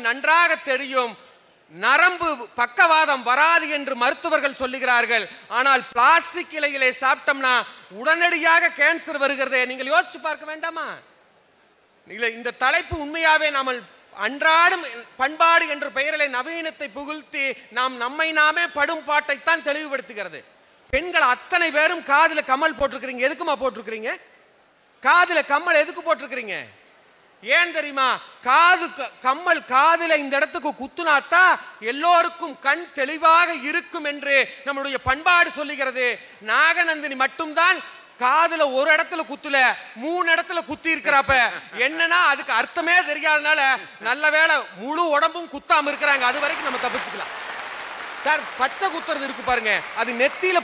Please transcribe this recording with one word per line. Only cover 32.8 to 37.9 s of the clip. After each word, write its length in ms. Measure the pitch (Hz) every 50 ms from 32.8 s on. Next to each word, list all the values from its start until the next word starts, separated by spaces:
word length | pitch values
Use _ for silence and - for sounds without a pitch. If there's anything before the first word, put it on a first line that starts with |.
| 349 - - 285
தெளிவாக 500 | 269 269 320 311 320 320 320 339 349 330 339 277 240 294
இருக்கும் 360 | 311 339 339 - - 339 294 294
என்று 260 | 285 294 262 277 277 269 247 - - - -
நம்மளுடைய 320 | 269 285 269 269 277 269 247 - 254
பண்பாடு 400 | 262 294 320 359 359 349 339 330 -
சொல்லுகிறது. 500 | 269 302 277 294 262 277 262 240 254 247 240 220 - - - - - 202 214
நாகநந்தினி 640 | 226 262 302 320 339 349 339 330 311 302 294 294 269 254 262
மட்டும்தான் 540 | 269 - - 330 302 294 330 339 370 370 311 - -